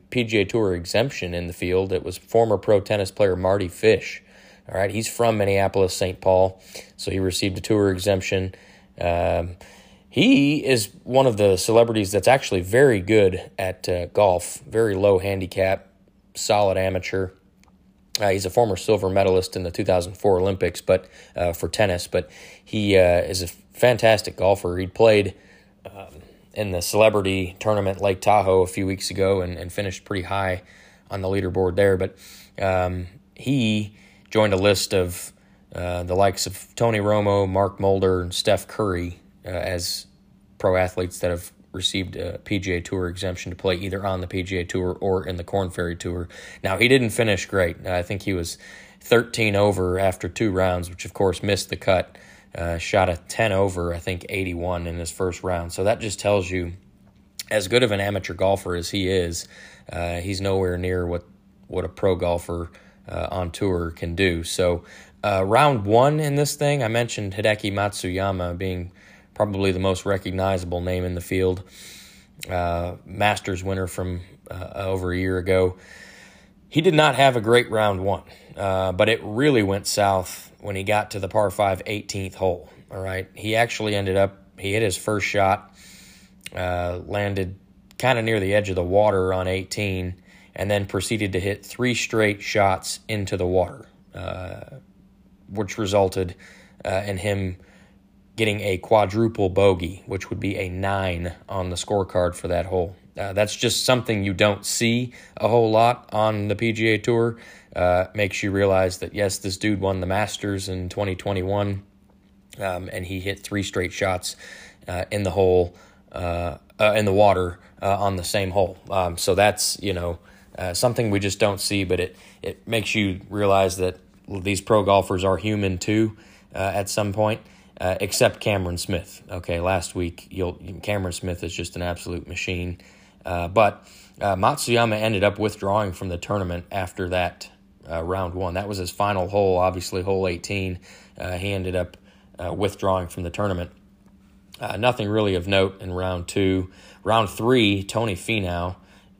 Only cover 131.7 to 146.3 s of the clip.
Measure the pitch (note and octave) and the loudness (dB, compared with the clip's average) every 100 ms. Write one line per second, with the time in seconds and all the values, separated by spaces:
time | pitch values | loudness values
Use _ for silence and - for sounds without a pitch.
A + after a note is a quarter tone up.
131.7 | - F2 E2+ - F2 - F2 - F2+ F2+ | -6 -6 -6 -8 -10 -10 -10 -6 -6 -6
132.7 | F2+ - - - _ - F2 E2+ G2 G#2 | -10 -16 -20 -20 _ -8 -6 2 4 4
133.7 | - - - - - G2+ F#2 G#2+ D3+ - | 2 -12 -20 -20 -4 -2 2 2 2 0
134.7 | A#2 A#2 G#2+ A2 G#2 G2+ G2 G#2+ - G2 | 2 2 2 0 2 2 2 -4 -2 -2
135.7 | G#2 G2+ F2 F#2+ E2+ - G#2 F2+ F2 F2 | 0 -2 -4 -8 -8 -4 -4 -4 -6 -8
136.7 | G2 F2+ - F2+ F2+ F2 - - _ _ | -8 -6 -6 -4 -2 -2 -6 -16 _ _
137.7 | _ - E2 E2 F#2+ F#2 F2+ F#2 F2+ G#2 | _ -8 -6 -4 -4 -4 -4 -4 -4 -6
138.7 | G2 F2+ - G2+ G2 F2+ G2+ G2 F2+ F#2 | -6 -6 -2 0 0 0 2 4 4 2
139.7 | F2+ F2 F#2+ F#2+ F#2+ F#2 F2 - G2+ F#2 | 0 -4 -4 -2 0 0 -4 -6 -4 -4
140.7 | F2+ - - - - F2+ F2+ G2 G2 F#2 | -6 -12 -20 -20 -12 -8 -6 -4 -4 -2
141.7 | F2+ F2+ - _ _ _ - F2 E2 G2 | -4 -4 -10 _ _ _ -12 -8 -2 -4
142.7 | - G2 F#2+ F2 - E2+ - G#2 F2+ F2 | -2 0 0 -2 -8 -8 -4 -4 -4 -6
143.7 | - _ _ _ - _ _ _ - G#2 | -14 _ _ _ -20 _ _ _ -12 -8
144.7 | F#2+ B2 A#2+ G#2 G#2+ G#2 F#2 F2+ G2 F#2+ | 0 0 0 0 2 2 0 2 2 2
145.7 | - F#2+ F2+ F#2 F2+ F2 | -2 -8 -4 -4 -4 -4